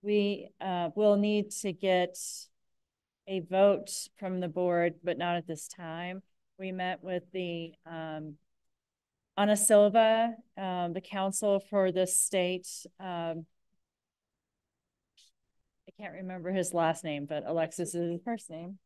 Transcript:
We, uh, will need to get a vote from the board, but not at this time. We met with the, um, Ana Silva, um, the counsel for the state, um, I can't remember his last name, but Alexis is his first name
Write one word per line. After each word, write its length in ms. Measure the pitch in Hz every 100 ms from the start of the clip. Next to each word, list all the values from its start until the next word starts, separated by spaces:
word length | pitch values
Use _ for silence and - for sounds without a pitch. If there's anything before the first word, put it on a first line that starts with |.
We, 480 | 202 208 202 202 - _
uh, 300 | 190 180 170
will 220 | - 208 208
need 340 | 208 208 208 -
to 100 | 202
get 460 | 180 196 185 180 - - - - _ _ _ _ _ _ _ -
a 140 | 190
vote 500 | 170 185 202 196 202 - - _
from 220 | 190 185
the 80 | 180
board, 480 | 165 180 175 175 165
but 140 | 170 160
not 200 | 175 175
at 100 | 170
this 200 | 156 -
time. 560 | - 170 160 175 185 - _ _ _
We 120 | 185
met 320 | 185 180 180
with 200 | 185 180 175
the, 400 | 190 180 170 165 - -
um, 500 | 165 160 156 156 151 _ _ _ _ _ _ _ _ _ -
Ana 180 | 208 208
Silva, 800 | - 214 208 220 220 226 233 226 - -
um, 340 | 190 180 175
the 80 | 175
counsel 600 | 185 202 190 190 208 196
for 300 | 196 202 190
the 160 | 180 180
state, 640 | - - 190 180 185 180 - - _
um, 460 | 190 175 170 165 160 _ _ _ _ _ _ _ _ _ _ _ _ _ _ _ _ _ _ _ _ _ _ _ -
I 160 | -
can't 120 | 208
remember 360 | - 185 185 175
his 240 | 190 175
last 300 | 175 165 160
name, 200 | 165 147 143
but 180 | 151 -
Alexis 480 | 165 160 - 170
is 180 | 170 170
his 80 | 175
first 260 | 208 226 -
name 280 | 160 175 196